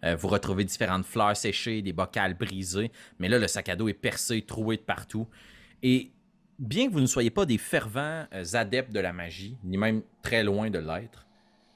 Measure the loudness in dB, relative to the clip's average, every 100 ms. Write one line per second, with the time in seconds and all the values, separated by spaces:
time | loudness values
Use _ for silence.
0 | 0 0 2 0 2 0 0 0 0 0
1 | -2 2 2 2 0 -2 -2 -4 -4 -2
2 | -2 0 -2 -2 -4 -4 -4 -2 -2 -6
3 | -20 -4 2 4 4 0 -2 -2 -2 0
4 | -2 -2 -2 -2 -2 -4 -2 -2 -2 -4
5 | -4 -6 -6 -10 -20 -20 -20 -2 4 4
6 | 2 _ _ _ _ _ -4 2 2 4
7 | 4 4 2 4 2 2 2 -2 0 -4
8 | -4 -6 -8 -8 -2 0 0 0 0 -2
9 | -2 -4 -8 -10 -12 -10 -4 2 2 2
10 | -2 _ 0 2 4 2 0 -2 -4 -6
11 | -8 -18 -20 _ _ _ _